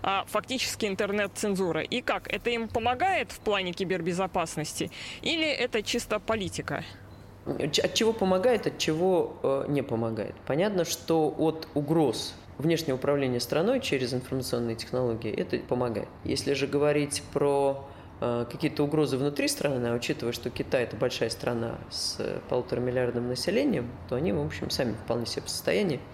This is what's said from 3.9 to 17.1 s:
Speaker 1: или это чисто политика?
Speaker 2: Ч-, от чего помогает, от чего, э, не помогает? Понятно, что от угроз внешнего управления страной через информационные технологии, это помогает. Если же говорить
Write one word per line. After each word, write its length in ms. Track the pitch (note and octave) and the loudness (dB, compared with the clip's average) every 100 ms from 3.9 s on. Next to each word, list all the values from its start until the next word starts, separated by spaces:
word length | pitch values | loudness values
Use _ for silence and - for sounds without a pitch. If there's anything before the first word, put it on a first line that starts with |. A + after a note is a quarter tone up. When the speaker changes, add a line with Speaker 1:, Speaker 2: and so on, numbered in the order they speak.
| F#3 E3 F3+ F#3+ F#3+ E3 - D3+ - E3 - - - | 0 0 0 0 0 -2 -2 -4 -4 -6 -6 -12 -6
Speaker 1:
или 260 | - E4 D#4 | -2 0 0
это 360 | - B3 A3+ | 0 0 -2
чисто 360 | G#3 A#3+ - G#3+ | -2 -2 -2 -2
политика? 640 | - A3+ F#3+ - - D3 - - - - - - - C#3 D3+ | 0 -2 -2 -6 -4 -6 -6 -14 -18 -20 -20 -12 -6 -2 0
Speaker 2:
Ч-, 120 | - | 2
от 100 | F#3 | 2
чего 180 | - A3+ | 4 2
помогает, 540 | A3+ F#3+ F#3 A#3+ A3+ - | 4 4 4 6 4 2
от 140 | - | -2
чего, 580 | - D#3 F#3 F3+ - - | 0 2 4 4 2 0
э, 220 | C3 C3+ - | 0 2 2
не 160 | C#3+ | 0
помогает? 500 | C#3 A2+ A2+ A2 G2 - - | 0 0 0 -2 -4 -6 -2
Понятно, 360 | C#3 G#3 F#3+ | 2 2 2
что 460 | D#3+ - - E3 D3+ - | 0 -2 2 4 4 2
от 300 | D#3 D#3 - D3 | 2 0 -2 -2
угроз 580 | C#3+ E3 C#3 A2 - - - - | 4 6 4 2 -4 -10 -14 -2
внешнего 380 | D3+ D#3 D#3 C3 | 2 2 2 0
управления 440 | C#3 C#3+ C3 A#2+ | 2 2 2 0
страной 420 | - D3 F#3+ C4+ | 0 2 4 2
через 320 | - C#3 B2 B2 | 2 0 2 -2
информационные 600 | B2+ C3 B2 A#2+ A#2 A2+ | -2 -4 -2 0 0 -4
технологии, 560 | - B2+ B2 A2+ A2+ | -2 0 0 0 -2
это 260 | - F3+ B2 | -2 -2 -2
помогает. 480 | - B2 B2 G#2+ - - | 0 0 0 -2 -6 -6
Если 300 | - C#3+ C3+ | -2 -2 0
же 120 | C#3 C#3 | 0 2
говорить 560 | C#3+ D3 D3 C#3+ | 2 4 4 2